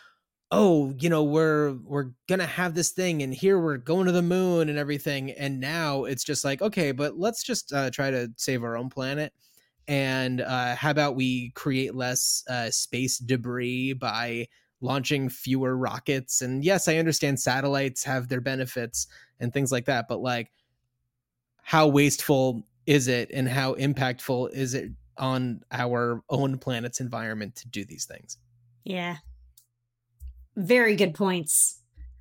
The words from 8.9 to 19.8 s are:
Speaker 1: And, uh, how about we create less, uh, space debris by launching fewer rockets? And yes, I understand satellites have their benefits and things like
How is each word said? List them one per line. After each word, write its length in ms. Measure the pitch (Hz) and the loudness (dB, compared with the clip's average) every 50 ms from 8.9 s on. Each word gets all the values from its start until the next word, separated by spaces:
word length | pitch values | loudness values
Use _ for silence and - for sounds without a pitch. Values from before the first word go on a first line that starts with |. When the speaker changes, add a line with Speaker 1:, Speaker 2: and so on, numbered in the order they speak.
| - 135 127 131 139 151 151 - - _ _ _ _ _ _ _ _ _ _ - | -6 -6 -6 -4 -4 -4 -4 -6 -8 _ _ _ _ _ _ _ _ _ _ -2
Speaker 1:
And, 540 | 143 139 135 131 131 131 127 127 127 123 | 0 0 2 2 0 0 0 0 -2 -2
uh, 340 | 117 107 131 127 123 123 123 | -2 -2 -2 0 0 -2 -2
how 160 | 120 139 156 | 0 0 2
about 240 | 143 151 147 143 123 | 2 4 2 2 2
we 340 | 135 131 127 127 123 123 123 | 0 0 0 0 -2 -4 -6
create 420 | - - - 147 131 131 131 107 110 | -10 -6 -4 -2 0 0 0 -2 -4
less, 500 | 127 123 123 127 127 - - - - - - | -4 -4 -2 -2 0 0 0 0 -2 -2 -4
uh, 220 | 127 123 117 110 | -4 -2 -2 -2
space 460 | - - - - - 120 131 123 - - | -2 -4 -4 -4 -2 -2 -2 -2 -2 -4
debris 760 | 123 117 131 123 117 123 120 123 123 123 123 127 131 135 135 | -2 0 0 0 0 -4 -4 -4 -4 -4 -2 -2 -2 -2 -4
by 540 | 127 127 113 104 113 120 120 117 117 120 - _ _ _ _ _ _ | -4 -4 -4 -2 -2 -4 -4 -4 -6 -6 -8 _ _ _ _ _ _
launching 480 | 127 127 131 139 131 - 151 139 135 123 | -4 -2 -2 0 0 0 0 0 0 -2
fewer 460 | - - - 131 131 131 131 127 131 127 | -4 -6 -4 -2 0 0 0 0 0 0
rockets? 640 | 127 113 - 127 - - 139 135 123 - - - | -2 -2 -4 -4 -2 -2 -2 -2 -2 -2 -2 -2
And 220 | 131 123 127 135 143 | -2 -2 -2 0 2
yes, 240 | 175 196 175 - 175 | 2 2 4 2 2
I 100 | 156 165 | 2 2
understand 420 | 165 165 147 - - 143 139 123 | 2 2 2 2 2 0 0 0
satellites 640 | - 131 123 135 139 143 143 135 139 135 127 - - | 0 0 0 0 0 0 0 0 0 -2 -2 -4 -4
have 260 | 143 135 131 123 123 | -2 -2 -2 -2 -2
their 120 | 135 123 | -4 -4
benefits 680 | 123 135 135 131 131 127 - 127 117 117 - - - - - - - _ _ - | -2 -2 -2 -2 -4 -4 -4 -6 -6 -4 -6 -6 -8 -8 -10 -16 -20 _ _ -6
and 120 | 120 123 | -6 -2
things 200 | - 139 139 120 | 0 0 0 2
like 140 | 135 123 | 0 0